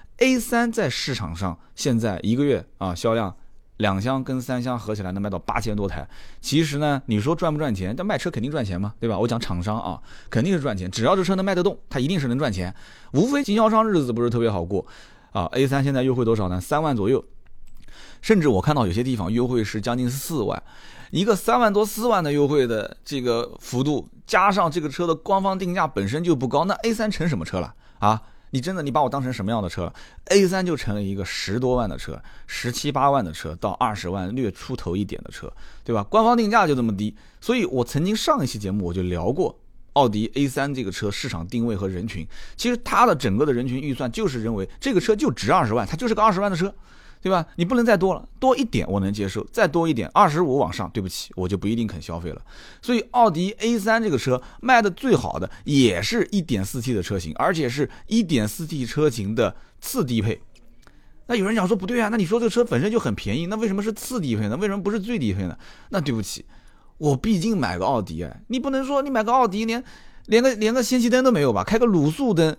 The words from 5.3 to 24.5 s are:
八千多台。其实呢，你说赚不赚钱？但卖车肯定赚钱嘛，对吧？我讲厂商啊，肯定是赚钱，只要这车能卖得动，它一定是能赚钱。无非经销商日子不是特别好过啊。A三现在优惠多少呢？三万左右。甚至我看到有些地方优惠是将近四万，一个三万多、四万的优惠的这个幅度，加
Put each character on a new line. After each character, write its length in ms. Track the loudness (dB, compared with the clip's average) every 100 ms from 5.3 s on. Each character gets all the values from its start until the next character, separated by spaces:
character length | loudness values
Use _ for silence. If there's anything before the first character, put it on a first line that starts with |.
| -4
八 200 | -4 -4
千 160 | -2 -2
多 120 | -4
台。 200 | -4 -10 -14 -16 -12
其 240 | -2 0
实 140 | 0 0
呢， 240 | 0 -2 0
你 120 | 0
说 160 | 0 0
赚 160 | 0
不 60 | 0
赚 160 | -2
钱？ 200 | -2 -4 -4
但 80 | -2
卖 100 | -2
车 140 | -4
肯 120 | -4
定 100 | -4
赚 120 | -4
钱 160 | -4 -4
嘛， 140 | -4 -4
对 100 | -2
吧？ 80 | 0
我 100 | 0
讲 120 | 0
厂 220 | -2 -4
商 160 | -2 -4
啊， 180 | -4 -8 -12 -18 -4
肯 140 | 0
定 100 | 2
是 80 | 0
赚 160 | 0 -4
钱， 120 | -6
只 140 | 0
要 120 | 2 4
这 80 |
车 100 | 2 0
能 80 |
卖 120 | 2 2
得 80 |
动， 140 | 2 0 -4
它 100 | -2
一 80 | 0
定 120 | 0
是 80 | 0
能 100 | 0
赚 160 | 0
钱。 200 | -2 -4 -8 -16 -20 -2
无 120 | 2 2
非 180 | 2
经 120 | 2 4
销 160 | 4
商 180 | 4 4
日 100 | 2
子 140 | 2
不 100 | 0
是 60 | 0
特 80 | 2
别 140 | 2
好 120 | 0
过 220 | -2 -4 -4 -12 -20 -20 _
啊。 140 | -6 -2
A 120 | 0 2
三 180 | 2
现 80 | 0
在 120 | 2
优 100 | 2
惠 100 | 2
多 120 | 2 2
少 120 | 0
呢？ 140 | -4
三 220 | -2 0
万 120 | 0 0
左 140 | 2
右。 160 | 0 -2 -14 -18 -16 -14 -14 -14 -16 -18 -6
甚 180 | 2 4
至 80 | 6
我 120 | 4
看 140 | 4 2
到 100 | 2
有 80 |
些 80 | 0
地 140 | 0 -2
方 160 | 0
优 160 | 0 2
惠 160 | 0
是 160 | 0 -2
将 180 | -2 -2
近 120 | -2
四 320 | -4 -6 -4
万， 200 | -2 -4 -10 -20 -20 -20 -6
一 120 | 0
个 100 | 2
三 240 | 2 2 4
万 140 | 4
多、 140 | 4 0
四 220 | 0 2
万 140 | 2
的 120 | 2
优 120 | 2 4
惠 220 | 4 2
的 300 | 0 -4 -10 -8
这 160 | -4
个 340 | -2 -2 -4 -10
幅 200 | -6 -2
度， 240 | 0 -2 -6 -16 0
加 240 | 2 4